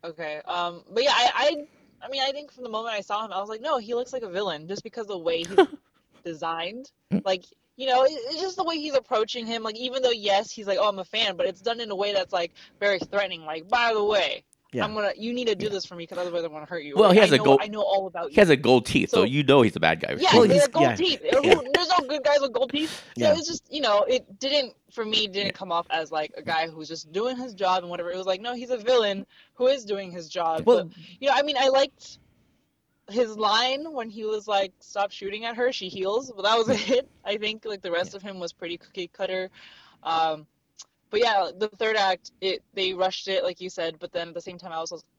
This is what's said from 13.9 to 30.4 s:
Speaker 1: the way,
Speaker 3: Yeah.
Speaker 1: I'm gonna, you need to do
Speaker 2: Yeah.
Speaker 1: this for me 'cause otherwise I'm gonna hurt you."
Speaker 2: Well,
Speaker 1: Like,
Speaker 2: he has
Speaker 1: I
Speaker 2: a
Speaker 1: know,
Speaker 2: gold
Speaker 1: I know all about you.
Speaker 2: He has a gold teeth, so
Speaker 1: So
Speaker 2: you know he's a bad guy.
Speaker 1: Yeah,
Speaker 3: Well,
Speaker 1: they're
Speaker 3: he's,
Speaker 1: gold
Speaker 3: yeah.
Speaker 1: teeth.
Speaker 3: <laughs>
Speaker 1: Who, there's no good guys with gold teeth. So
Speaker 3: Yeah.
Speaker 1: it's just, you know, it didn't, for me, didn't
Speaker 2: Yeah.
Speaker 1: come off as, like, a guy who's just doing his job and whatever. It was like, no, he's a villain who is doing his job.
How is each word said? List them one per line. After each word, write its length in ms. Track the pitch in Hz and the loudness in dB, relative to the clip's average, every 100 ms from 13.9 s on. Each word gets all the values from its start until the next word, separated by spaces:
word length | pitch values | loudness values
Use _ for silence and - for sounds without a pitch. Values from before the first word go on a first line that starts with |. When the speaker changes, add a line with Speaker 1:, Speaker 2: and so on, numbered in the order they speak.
| 220 | 2
Speaker 1:
the 80 | |
way, 400 | 208 208 156 - _ _ _ | 2 2 0 -4 _ _ _
Speaker 3:
Yeah. 100 | 123 208 | -4 -4
Speaker 1:
I'm 80 | |
gonna, 180 | 214 202 - | -2 -4 -4
you 180 | 226 | -6
need 140 | 240 240 | -4 -2
to 80 | 196 | -2
do 100 | 208 | -2
Speaker 2:
Yeah. 60 | |
Speaker 1:
this 140 | 196 - | -6 -8
for 100 | 175 | -14
me 100 | 170 | -12
'cause 120 | 175 | -8
otherwise 240 | 180 170 | -4 -4
I'm 80 | 165 | -6
gonna 140 | 151 151 | -10 -10
hurt 160 | 170 | -10
you." 120 | 147 147 | -4 6
Speaker 2:
Well, 140 | 214 | 8
Speaker 1:
Like, 60 | 185 | 10
Speaker 2:
he 40 | |
has 100 | 190 | 10
Speaker 1:
I 40 | 139 | 6
Speaker 2:
a 20 | |
Speaker 1:
know, 40 | 113 | 8
Speaker 2:
gold 140 | 135 | 6
Speaker 1:
I 40 | 208 | 4
know 140 | 214 | -4
all 240 | 202 196 190 | 0 0 -2
about 200 | 170 170 | -8 0
you. 60 | 214 | 6
Speaker 2:
He 60 | |
has 80 | 190 | 8
a 40 | 135 | 6
gold 300 | 120 127 110 | 6 6 6
teeth, 240 | 139 - | 0 2
so 80 | - | 2
Speaker 1:
So 60 | |
Speaker 2:
you 180 | 101 139 | 4 2
know 200 | 139 139 | 6 8
he's 120 | 110 80 | 8 4
a 40 | |
bad 220 | 80 80 | 2 2
guy. 140 | - 67 | -2 0
Speaker 1:
Yeah, 100 | - - | 4 6
Speaker 3:
Well, 120 | - | 8
Speaker 1:
they're 120 | - | 6
Speaker 3:
he's, 80 | - | 4
Speaker 1:
gold 160 | 320 339 | 4 2
Speaker 3:
yeah. 100 | - | 2
Speaker 1:
teeth. 260 | 359 285 | -2 -2
Speaker 3:
<laughs> 100 | - | 0
Speaker 1:
Who, 80 | 262 339 359 254 | 2 6 4 4
there's 160 | 349 339 359 | -2 2 0
no 80 | 262 | 2
good 160 | 294 | -2
guys 160 | 285 285 | 2 2
with 120 | 269 | 2
gold 180 | 240 247 | -2 -2
teeth. 200 | 277 311 | -2 -4
So 100 | - - - | -8 -14 0
Speaker 3:
Yeah. 120 | 311 311 | 2 2
Speaker 1:
it's 120 | 320 | 0
just, 160 | 339 _ | -10 _
you 100 | 294 | -4
know, 220 | 254 254 | 2 2
it 360 | 269 254 - 196 | 2 0 -2 -8
didn't, 360 | 269 294 247 _ _ | -2 -2 -2 _ _
for 120 | - | -8
me, 220 | 214 214 214 | -2 -2 -2
didn't 220 | 190 196 | -4 -6
Speaker 2:
Yeah. 40 | |
Speaker 1:
come 180 | - 190 | -6 -4
off 160 | 170 170 | -4 -2
as, 220 | 160 160 | -6 -4
like, 200 | 156 151 - | -6 -6 -8
a 60 | |
guy 240 | 156 165 165 | -4 -4 -4
who's 200 | 160 156 | -8 -12
just 240 | 165 151 | -12 -8
doing 260 | 175 240 254 | -4 -4 -4
his 180 | 254 196 | -10 -4
job 260 | 190 185 | 0 0
and 60 | 175 | -2
whatever. 220 | 175 175 | -8 -6
It 60 | 180 | -6
was 100 | 185 | -4
like, 120 | 185 | -4
no, 120 | 233 | -4
he's 160 | 247 240 | -8 -6
a 80 | 247 | -4
villain 480 | 214 247 208 196 - _ _ _ | 2 4 4 -2 -8 _ _ _
who 100 | 247 | 0
is 160 | 277 | 0
doing 280 | 208 202 185 | -2 -6 -6
his 180 | 175 160 | -12 -10
job. 320 | 185 | -4